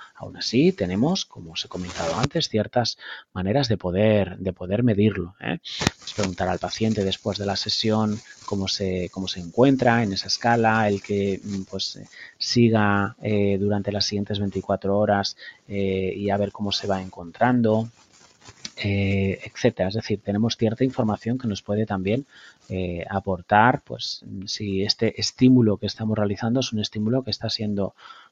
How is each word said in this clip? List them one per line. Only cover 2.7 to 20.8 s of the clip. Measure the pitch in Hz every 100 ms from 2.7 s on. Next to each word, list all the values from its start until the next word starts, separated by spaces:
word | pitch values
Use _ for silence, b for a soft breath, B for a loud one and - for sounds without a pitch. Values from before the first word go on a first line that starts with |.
| 123 113 - B B B
maneras | 92 95 135 120
de | 101
poder, | 90 90 110 104 92 92
de | 92
poder | - 90 104
medirlo, | 123 98 107 95 87 -
¿eh? | - 170 B B B B
Pues | -
preguntar | - 95 87 92
al | 90
paciente | 92 - 110 107
después | 95 - 110 98
de | 98
la |
sesión | 95 107 - 110 107 107 104 - B
cómo | - 101 95
se, | - 95 92 87
cómo | 95 95
se | 92
encuentra | 85 117 139 131 127 117
en | 104
esa | 95 -
escala, | - 117 117 113 110 104
el | 101
que, | - 101 98 95
mm, | 101 98 92
pues, | 95 -
eh, | 101 - B B B
siga, | - 120 117 110 104 101 101 -
eh, | 104 104 101 98
durante | 101 104 101
las | 101
siguientes | - 104 104 101
veinticuatro | 98 95 - 95 95 101
horas, | 104 101 98 - B B -
eh, | 101 98 95 92 92
y | 101
a | 101
ver | 98
cómo | - 101
se | - 101
va | 95
encontrando, | 95 - 85 - 120 123 110 110 113 _ _ _ - _ - - - -
eh, | 101 98 98 98 98 -
etcétera. | 117 - 120 - 92
Es |
decir, | 110 - 101
tenemos | - 104 113 -
cierta | 110 113